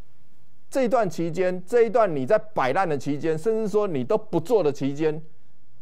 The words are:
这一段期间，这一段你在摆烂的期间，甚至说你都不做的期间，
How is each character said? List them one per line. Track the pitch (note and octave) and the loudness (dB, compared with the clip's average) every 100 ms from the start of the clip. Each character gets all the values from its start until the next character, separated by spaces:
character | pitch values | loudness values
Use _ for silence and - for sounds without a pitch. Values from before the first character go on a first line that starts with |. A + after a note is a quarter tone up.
| - - - - - - - | -8 -8 -8 -8 -8 -8 -4
这 | C#4 | 0
一 | A#3+ | 2
段 | B3 G3+ | 2 0
期 | E3+ E3+ | 0 -2
间， | D#3+ F3+ F3+ | 0 0 -2
这 | - A#3+ | 0 2
一 | A#3 | 4
段 | A#3 G#3 | 4 2
你 | D3 B2+ | 2 2
在 | G#3+ | 2
摆 | - - C3 | 2 0 2
烂 | D#3 F#3+ | 2 2
的 | C#3+ | 0
期 | D3+ C#3+ | -2 -2
间， | D#3 D#3 | 0 0
甚 | A3+ A3 | 0 0
至 | A3 | 0
说 | G#3 G#3 | 0 0
你 | D3 | 0
都 | A#2+ G#3 | 0 0
不 | - E3+ | 0 -2
做 | D#3+ A3+ | 2 4
的 | D3 | 4
期 | C3+ C3+ | 0 -2
间， | C#3+ D#3 D#3 - - - - - - | 0 0 -2 -6 -8 -8 -8 -8 -8